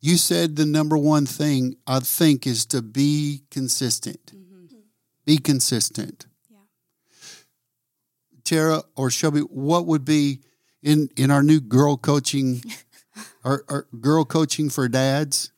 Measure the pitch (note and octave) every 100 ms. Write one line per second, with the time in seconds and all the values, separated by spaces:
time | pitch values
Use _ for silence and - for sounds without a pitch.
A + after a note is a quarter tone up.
0 | C#3+ E3+ - E3+ E3+ D3+ D3+ D3+ D3+ D#3
1 | D3 D3+ C#3+ - D3+ C3+ B2+ C3 - C3
2 | C3 - E3 C#3 C3+ A#2 - C3 A2+ A#2
3 | C#3+ D3 D3 C#3+ _ - C3 - B2+ -
4 | - - - G3+ F3+ F#3+ F3 - _ _
5 | _ _ - D3+ C3 C#3 - A#2+ - -
6 | - - - _ _ G#3 G3+ _ _ _
7 | _ _ - - _ _ _ _ _ _
8 | _ _ _ _ - E3 D#3+ D#3 - -
9 | C3 - D#3+ D3 D3 C3+ C#3 E3+ E3+ D#3
10 | C3+ D3+ C#3+ C3+ _ _ _ _ C#3+ D3+
11 | D3 - C3+ C#3+ C#3+ D#3 A#2+ B2 D3 C#3+
12 | - C#3+ C3+ C#3 C3 B2 A3+ - _ _
13 | _ - - _ - C#3 - C#3+ - A#2+
14 | B2 D#3 D3 E3 D#3 - D3+ C#3+ B2+ B2+
15 | C3+ C#3 D3+ - -